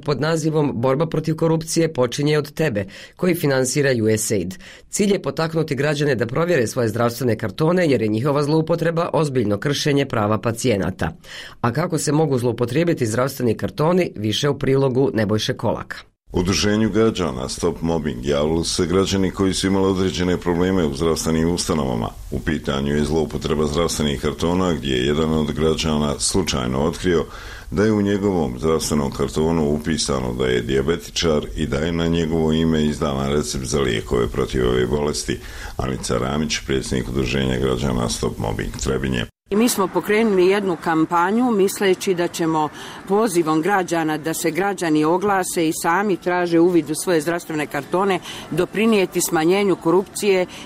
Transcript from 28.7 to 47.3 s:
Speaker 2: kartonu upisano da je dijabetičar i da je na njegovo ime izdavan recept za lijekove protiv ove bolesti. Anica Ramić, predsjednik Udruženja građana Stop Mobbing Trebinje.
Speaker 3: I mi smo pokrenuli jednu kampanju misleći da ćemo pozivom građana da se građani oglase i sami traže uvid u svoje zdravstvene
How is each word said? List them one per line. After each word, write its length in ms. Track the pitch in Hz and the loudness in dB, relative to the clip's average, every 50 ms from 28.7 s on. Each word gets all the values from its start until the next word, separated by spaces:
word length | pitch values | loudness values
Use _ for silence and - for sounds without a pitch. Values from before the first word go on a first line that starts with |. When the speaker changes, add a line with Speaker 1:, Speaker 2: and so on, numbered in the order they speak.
| 80 78 113 - 82 76 71 67 | 0 0 0 0 0 0 0 -2
Speaker 2:
kartonu 580 | - - 71 65 67 76 78 80 85 82 78 73 | -2 -4 -4 -2 -2 0 0 2 2 2 2 0
upisano 640 | 73 76 - 82 80 73 - - 71 65 64 62 62 | 0 -2 -2 -2 -2 -2 -2 -2 -2 -2 -2 -4 -4
da 120 | 62 64 | -2 -2
je 160 | 64 64 62 | 0 0 0
dijabetičar 840 | 58 60 65 67 67 76 85 85 - - - - - 85 78 76 76 - - | 0 0 0 0 0 0 -2 -2 -4 -8 -6 -2 0 0 0 0 -2 -4 -4
i 120 | - 78 65 | -6 -4 -4
da 100 | 65 69 | -2 -2
je 140 | 78 85 | -2 -2
na 160 | 85 82 85 82 | -2 0 0 0
njegovo 440 | 82 85 85 78 82 82 80 78 | 0 0 0 0 0 0 0 2
ime 340 | 80 80 82 80 80 78 76 | 2 2 2 2 2 2 0
izdavan 460 | 76 73 69 80 73 67 67 69 69 | 0 0 -2 -2 -2 -2 -2 -2 -2
recept 340 | 71 76 73 - - 71 65 | 0 -2 -2 -2 -6 -6 -6
za 140 | 60 - 73 | -4 -2 -2
lijekove 480 | 69 64 58 55 - - 65 62 58 57 | 0 0 -2 -2 -4 -2 -2 -2 0 -2
protiv 400 | - 65 65 64 - 65 62 62 | -2 -2 -4 -2 0 0 0 2
ove 160 | 62 62 64 | 2 0 0
bolesti. 540 | 60 67 73 73 73 76 - - - 58 - - - - - - - - - | 0 0 -2 -2 -2 -2 -4 -4 -6 -6 -6 -8 -12 -14 -14 -14 -10 -8 -6
Anica 400 | - 65 65 58 - - 62 60 | -4 -4 -4 -6 -4 -4 -2 -2
Ramić, 420 | 62 64 69 76 78 76 - - - | -2 -2 -2 -2 -2 -2 -4 -6 -4
predsjednik 440 | - 67 65 62 - 67 65 62 58 | -2 -2 -2 -2 -2 -4 -4 -4 -2
Udruženja 500 | 60 67 65 62 62 69 67 65 64 64 | -2 -2 -2 -2 0 0 0 0 0 0
građana 500 | 65 65 64 62 65 69 62 60 60 57 | 0 0 0 0 -2 -2 -2 -2 -2 -2
Stop 280 | - - - 60 55 - | -4 -4 -4 -4 -4 -4
Mobbing 400 | 53 55 53 52 50 50 - - 60 | -4 -4 -4 -4 -4 -6 -6 -6 -4
Trebinje. 420 | 64 65 65 67 67 64 60 55 - - _ _ - | -4 -2 -2 -2 -2 -2 -2 -4 -6 -10 _ _ -4
Speaker 3:
I 60 | 196 | 0
mi 140 | 202 233 247 | 2 2 2
smo 180 | - - 190 170 | 2 0 -2 -2
pokrenuli 600 | - 180 160 - 208 214 233 226 202 185 180 185 | -2 -2 -2 0 2 2 2 2 4 4 4 4
jednu 300 | 196 208 202 190 170 151 - | 4 2 0 -2 -4 -2 -2
kampanju 680 | 180 165 160 160 160 175 170 170 185 202 233 254 254 | 0 0 2 2 2 2 2 2 2 2 2 2 2
misleći 600 | 226 196 185 196 - - 208 190 185 180 - 202 190 | 2 2 2 2 0 0 0 2 2 2 0 0 0
da 140 | 170 175 170 | 0 -2 -2
ćemo 420 | 170 - 170 160 160 156 156 147 - - - - - - - - | -2 -2 0 0 2 0 0 -2 -4 -10 -14 -16 -16 -14 -4 0
pozivom 540 | 190 208 220 233 165 175 170 156 156 160 | 2 2 2 2 2 2 2 2 2 2
građana 560 | 156 185 202 196 180 170 175 165 160 156 156 151 | 2 2 2 2 0 0 0 0 0 0 -2 -2
da 160 | 147 160 156 | -4 -4 -4
se 180 | - - 165 | -2 -2 -2
građani 540 | 160 160 190 202 202 - 185 165 151 151 151 | 0 0 0 -2 -2 -2 0 2 2 4 4
oglase 600 | 156 170 185 185 208 196 190 175 - - 185 165 156 | 4 2 2 2 2 0 0 0 -2 -2 0 0 0
i 60 | 165 | 0
sami 440 | - - 170 165 180 202 214 180 160 | 0 0 0 2 2 2 0 -2 -2
traže 420 | - 175 175 180 175 175 170 165 | 0 0 0 0 2 2 4 6
uvid 300 | 165 180 180 170 147 139 | 6 6 6 4 2 2
u 60 | 156 | -2
svoje 260 | 151 - 190 180 160 | -4 0 0 0 2
zdravstvene 460 | 147 165 | 2 0